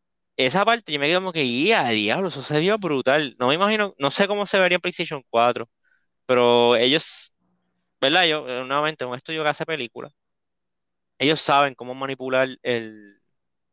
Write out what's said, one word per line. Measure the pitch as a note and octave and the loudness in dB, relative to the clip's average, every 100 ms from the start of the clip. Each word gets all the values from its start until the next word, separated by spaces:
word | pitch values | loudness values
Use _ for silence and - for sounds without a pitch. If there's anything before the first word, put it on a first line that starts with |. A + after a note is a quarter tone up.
| _ _ _ - | _ _ _ -2
Esa | C3 E3+ | 0 2
parte | G#3+ A#3 F#3 | 0 0 -2
yo | D3 | -4
me | C#3+ | 0
quedé | F3+ | 0
como | F#3+ | -2
que, | E3 C3 A#2+ F#3 | -2 -2 0 2
"Ya, | A3 C3 | 2 2
diablo, | A2 G#2 C#3 F#3+ | 0 0 0 -4
eso | C#3 | -6
se | B2 D3+ | -2 0
vio | F3 A3 | 0 0
brutal". | F3+ C#3 B2+ D3+ C#3+ - | -2 -2 2 0 0 -2
No | B2 | 0
me | D#3+ | 2
imagino, | G3+ G#3+ G3+ - | 2 0 -2 -2
no | C#3 | -4
sé | - G3 | 0 0
cómo | G#3 G3+ | 0 0
se | G3+ | 2
vería | F3+ F3 | 2 2
en | |
PlayStation | F3+ - E3 D3 - | -2 -6 -8 -8 -2
cuatro, | A#2 A#2+ A#2 A2+ _ _ _ _ _ - | 2 2 0 -8 _ _ _ _ _ 0
pero | B2 A#2+ A#2+ A#2+ A#2 | 2 4 6 6 4
ellos, | B2+ D#3 - - - _ _ _ _ _ _ - | 4 2 -2 -12 -16 _ _ _ _ _ _ -2
¿verdad? | C3+ E3+ F3 | 2 2 2
Yo, | D#3 C3 | 0 -6
eh, | B2+ C3 | -8 -4
nuevamente, | C#3+ D3+ D#3 B2 | -2 -2 -4 -8
un | B2 | -8
estudio | - D#3+ | -8 -4
que | D3+ | -2
hace | D3 E3 | -2 -6
películas, | D#3 A#2 B2 C3+ _ _ _ _ _ _ _ _ _ _ - | -6 -8 -12 -18 _ _ _ _ _ _ _ _ _ _ -2
ellos | C#3 D3+ | 0 0
saben | - C#3+ C#3+ | 2 2 2
cómo | B2 B2 | -2 -12
manipular | C3 C3+ C3 C3 C3 C3 B2+ | -8 -8 -6 -2 0 0 -4
el, | B2 A#2 A2+ G#2+ G2+ G2+ _ _ _ _ _ | -4 -4 -4 -16 -20 _ _ _ _ _ _